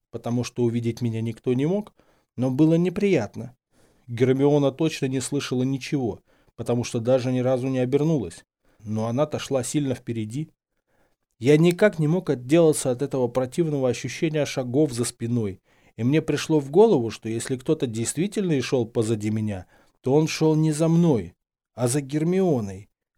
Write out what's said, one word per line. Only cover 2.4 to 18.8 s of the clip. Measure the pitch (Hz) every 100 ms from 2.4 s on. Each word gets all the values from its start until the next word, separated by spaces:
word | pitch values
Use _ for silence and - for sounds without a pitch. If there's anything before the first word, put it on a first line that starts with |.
| 127
было | 131 156
неприятно. | 165 180 180 202 160 101 110 117 - _ _ _ _ -
Гермиона | 117 127 131 143 147 139
точно | 123 160 - 135
не | 135
слышала | 123 143 - 127
ничего, | 127 135 - 143 117 87 _ _ _ -
потому | 117 120
что | 117 120
даже | 113 131 127
ни | 127
разу | 123 127 135
не | 131
обернулась. | 127 143 156 156 87 - _ _ _ _
Но | 110 107 113
она-то | 120 151 117
шла | - 135
сильно | 123 156 139
впереди. | 123 - 117 107 127 156 _ _ _ _ _ _ _ _ _
Я | 117 151
никак | 175 175 214 165
не | 151
мог | 180 180
отделаться | 131 123 165 160 143 135
от | 123
этого | 139 135 120
противного | 127 123 175 165 143 127
ощущения | 120 127 - 160 151 135
шагов | 143 123 131 156
за | 120
спиной, | 117 - 117 120 104 92 _ _ _ -
и |
мне | 117 156
пришло | 160 143 - 156
в | 135
голову, | 165 226 156 113
что | - 110
если | 113 - 131
кто-то | - 151 131
действительно | 110 113 147 208 220 185
и | 143
шел | 123 131